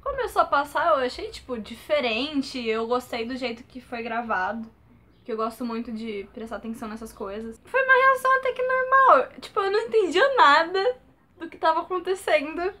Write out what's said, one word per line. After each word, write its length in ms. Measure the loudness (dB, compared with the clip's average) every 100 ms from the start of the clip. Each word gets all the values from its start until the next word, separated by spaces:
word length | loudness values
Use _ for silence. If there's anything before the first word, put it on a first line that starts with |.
Começou 400 | -6 -4 -4 0
a 40 | 2
passar, 420 | 2 0 -2 2
eu 180 | 2 0
achei, 240 | -6 -12
tipo, 300 | -14 -10 -10
diferente. 960 | -10 -16 -2 0 0 -2 -2 -4 -4 -6
Eu 300 | -4 -4 0
gostei 360 | -2 -4 -8
do 120 | -6 -6
jeito 280 | -6 -8 -14
que 140 | -20
foi 220 | -12 -10
gravado, 640 | -6 -6 -2 -2 -2 -6 -10 _ _ _ _ _
que 80 | -10
eu 60 | -4
gosto 260 | -4 -4
muito 280 | -6 -6 -6
de 360 | -8 -8 -8 -10
prestar 220 | -12 -10 -10
atenção 320 | -10 -10 -10
nessas 260 | -10 -14
coisas. 480 | -12 -10 -8 -12 -14 -2
Foi 180 | 0
uma 100 | 4
reação 420 | 6 6 4 2 2
até 120 | 0
que 120 | -2
normal. 680 | -2 0 2 6 8 6 4 -8
Tipo, 200 | -8 -4
eu 120 | 0
não 80 | 0
entendia 540 | 2 0 2 4 4 6
nada 640 | 6 6 4 0 0 -2 _ _ _ _
do 100 | -16
que 100 | -2
tava 220 | 0 0
acontecendo. 920 | -2 -6 -4 -4 0 0 0 -6 -6 -8